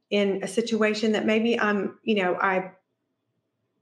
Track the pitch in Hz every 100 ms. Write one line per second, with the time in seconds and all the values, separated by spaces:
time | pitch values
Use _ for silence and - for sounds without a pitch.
0 | _ 208 202 190 196 - 233 220 214 214
1 | 220 214 214 220 226 - 208 208 196 -
2 | - 208 180 170 196 185 185 - _ _
3 | _ _ _ _ _ _ _ _